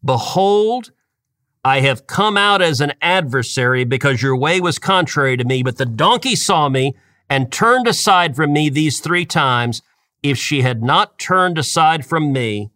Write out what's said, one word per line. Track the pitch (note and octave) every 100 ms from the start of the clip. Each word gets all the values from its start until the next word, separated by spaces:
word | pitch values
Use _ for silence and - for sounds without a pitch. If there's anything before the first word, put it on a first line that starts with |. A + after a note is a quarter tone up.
| C3
Behold, | B2+ - F3+ G3 G#3 G#3+ B3 A3+ _ _ _ _ _ _ _ C3
I | C3+
have | C#3 B2+ -
come | - G#3 G3+
out | G3+ G3+
as | E3+ C3
an | C#3+ C#3
adversary | D#3+ F#3 D3+ B2+ A#2+ - B2 B2+ B2
because | C3 C#3+ C3
your | C3+ C3
way | D3 F#3
was | F3 C#3+
contrary | - F#3+ E3 D3+ C3+ B2+
to | B2
me, | C3
but | B2+ A#2+
the | B2+
donkey | A2+ E3+ B3 C4 G3
saw | - F3 D3
me | C3 C3+ - _ _ _
and | C3+ C3
turned | - A3 B3+ A#3+
aside | G3+ - F#3 F3 C3
from | D3+
me | D3 D3+
these | C#3 D#3 B2+
three | D#3 F3 E3+
times. | E3+ C#3 B2 A#2+ A2 _ _ _ _
If | C#3+ C3
she | - D3
had | B2+ A#2
not | A#2 C#3+ D3 _
turned | - F#3 F3+ E3
aside | C#3 E3 D#3+ D#3+ C3
from | E3 D3
me | C3+ A#2 G#2 G#2+